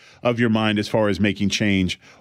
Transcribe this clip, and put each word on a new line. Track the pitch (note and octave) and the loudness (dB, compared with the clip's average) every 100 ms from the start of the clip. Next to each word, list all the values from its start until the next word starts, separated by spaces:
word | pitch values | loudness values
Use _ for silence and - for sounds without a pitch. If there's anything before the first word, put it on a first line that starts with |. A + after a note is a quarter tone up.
| - - | -20 -6
of | B2 A#2+ | -4 0
your | A#2+ | 2
mind | A2 A2 G#2+ | 2 2 0
as | G#2 | -2
far | A#2 G#2+ | 0 0
as | F2+ | 0
making | G#2 F#2+ G2 | 0 0 -2
change | - G#2+ G2 F#2 - - - | -2 0 2 0 -4 -14 -16